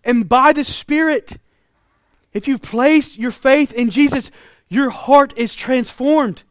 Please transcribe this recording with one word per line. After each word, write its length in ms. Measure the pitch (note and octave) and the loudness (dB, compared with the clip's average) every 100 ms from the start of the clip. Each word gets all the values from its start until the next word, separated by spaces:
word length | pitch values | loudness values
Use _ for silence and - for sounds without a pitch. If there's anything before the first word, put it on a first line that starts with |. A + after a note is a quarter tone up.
And 260 | A#3 A#3+ F#3 | 0 -2 2
by 240 | B3 C#4+ | 4 4
the 120 | D4 | 2
Spirit, 720 | C#4 - - D4+ D#4+ C4+ - - _ _ _ _ _ _ _ _ _ | -4 -10 -4 0 0 -2 -6 -20 _ _ _ _ _ _ _ _ _
if 160 | G#3 C#4 | -8 -4
you've 140 | B3+ | -6
placed 560 | - A3+ C4+ D#4 - G#3+ | -4 0 2 2 0 -8
your 120 | A#3+ | -8
faith 420 | - C4+ C#4+ C#4+ | -2 2 2 0
in 180 | A3+ A#3+ | -2 -2
Jesus, 400 | A3 C#4+ C4+ - _ - _ _ | 2 0 0 -8 _ -20 _ _
your 220 | G#3 C4+ | -2 -2
heart 420 | - - C#4+ C#4 A3+ | -6 2 4 4 -4
is 180 | A#3 | -6
transformed 880 | - - B3+ A#3 - C4+ D#4 B3 D#3+ _ | -6 -2 -2 -2 -4 0 0 0 -6 _